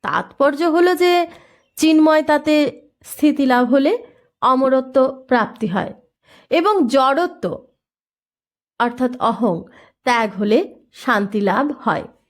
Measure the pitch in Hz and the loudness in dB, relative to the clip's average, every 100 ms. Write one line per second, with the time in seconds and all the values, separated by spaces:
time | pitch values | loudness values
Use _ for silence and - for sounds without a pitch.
0 | - 160 185 - 277 285 339 320 359 359 | -4 -6 -6 -2 -2 0 0 2 2 2
1 | 359 349 339 - _ _ _ - 311 311 | 2 2 -2 -10 _ _ _ -2 2 4
2 | 311 311 311 294 302 302 285 - _ _ | 4 2 2 0 2 0 0 -4 _ _
3 | - - 302 285 262 247 247 277 277 480 | -20 0 0 2 2 2 2 2 2 -2
4 | - _ _ _ 240 262 269 262 262 269 | -8 _ _ _ 0 2 2 0 0 0
5 | 262 262 - 247 208 - 214 190 - - | 0 -4 -2 -2 -2 -6 -6 -4 -6 -14
6 | _ _ _ - _ 330 370 403 240 269 | _ _ _ -20 _ 0 2 0 2 2
7 | 262 277 349 349 180 - - _ _ _ | 2 0 -2 -6 -10 -10 -16 _ _ _
8 | _ _ _ _ _ _ _ - 240 240 | _ _ _ _ _ _ _ -4 -4 -2
9 | 254 247 226 208 220 170 - - _ _ | -4 -2 -4 0 -2 -2 -10 -20 _ _
10 | 254 240 220 185 208 233 403 - _ - | -2 -2 -2 -4 0 0 0 -12 _ -10
11 | - 220 196 208 196 202 294 294 - 202 | -2 -2 -2 -2 -2 -2 -4 -4 -4 -6
12 | - _ | -8 _